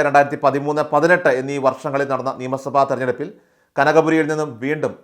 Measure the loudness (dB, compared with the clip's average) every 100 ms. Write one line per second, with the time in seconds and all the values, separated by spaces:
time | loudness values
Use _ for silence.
0 | 4 4 4 2 0 0 -2 -2 0 2
1 | 4 4 2 0 -2 -2 -2 -2 -4 -4
2 | -2 -4 -4 -6 -6 -6 -2 0 0 0
3 | -2 -4 -8 -14 _ _ _ 0 4 4
4 | 4 2 0 -2 -6 -6 -6 -4 -4 -6